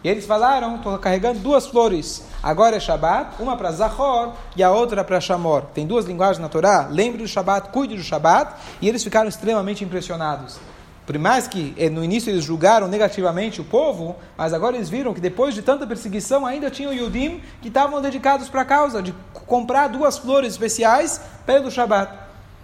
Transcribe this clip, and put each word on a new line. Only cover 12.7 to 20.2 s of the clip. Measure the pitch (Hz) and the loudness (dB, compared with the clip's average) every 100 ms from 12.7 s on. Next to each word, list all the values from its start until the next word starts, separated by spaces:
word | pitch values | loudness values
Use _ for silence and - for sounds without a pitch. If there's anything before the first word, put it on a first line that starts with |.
| 226 190 | 6 2
negativamente | 208 202 202 185 170 220 185 | 0 0 0 -2 -2 -6 -8
o | 156 | 0
povo, | 226 302 190 165 180 - - | 2 2 -2 -8 -10 -16 -6
mas | 160 | -2
agora | 165 220 254 | 0 -2 -2
eles | 175 | -4
viram | 233 254 | -4 -4
que | 175 | -2
depois | 175 180 277 | -4 0 0
de | 214 | 0
tanta | 247 277 262 | 0 0 -2
perseguição | 220 220 202 - 277 262 | -8 -6 -8 0 0 0
ainda | 285 285 | -4 -6
tinham | - 277 | -6 -6
Yudim | 262 233 208 294 349 - - | -4 -4 -2 -4 -6 -14 -14
que | 233 | -2
estavam | 262 285 285 | 0 2 0
dedicados | 277 262 269 277 262 | -4 0 2 0 0
pra | 262 | -4
causa | 262 285 294 220 | 2 2 2 0
de | 180 | -6
c-, | 175 - - - | -10 -16 -18 -2
comprar | 240 240 262 285 | 0 2 2 2
duas | 254 294 | 2 0
flores | 269 | 0